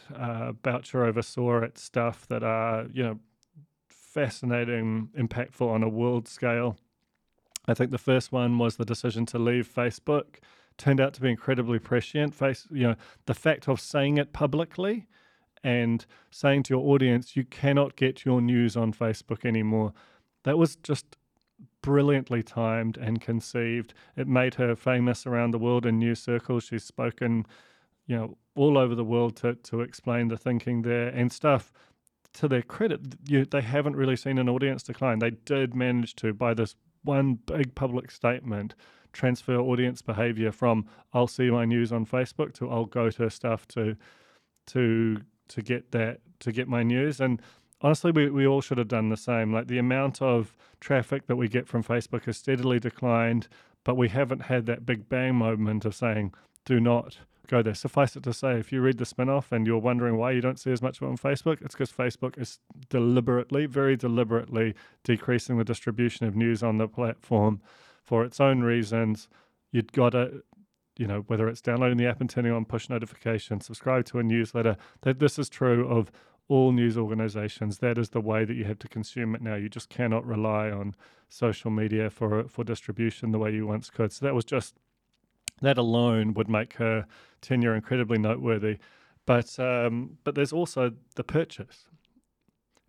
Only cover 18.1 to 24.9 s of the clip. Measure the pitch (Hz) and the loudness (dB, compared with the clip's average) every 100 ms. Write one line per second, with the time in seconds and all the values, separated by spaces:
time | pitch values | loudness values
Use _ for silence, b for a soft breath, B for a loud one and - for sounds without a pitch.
18.1 | 131 - 123 120 123 117 117 113 107 117 | 0 0 2 4 4 2 2 -2 0 -2
19.1 | 110 - 110 123 113 107 110 107 b b | -4 -6 -6 -2 0 2 0 0 b b
20.1 | b b _ - 151 165 - - 139 - | b b _ 0 2 2 0 -6 -6 -6
21.1 | - _ _ _ _ - _ 139 143 143 | -20 _ _ _ _ -20 _ 0 4 4
22.1 | 139 127 120 110 - 113 113 113 110 113 | 2 0 -4 -4 -2 0 0 -2 -4 -4
23.1 | 113 - 113 - 123 117 117 117 b b | -4 -2 -4 -4 -4 -2 -4 -6 b b
24.1 | - 131 127 127 - 123 117 - | -6 0 2 2 2 0 0 0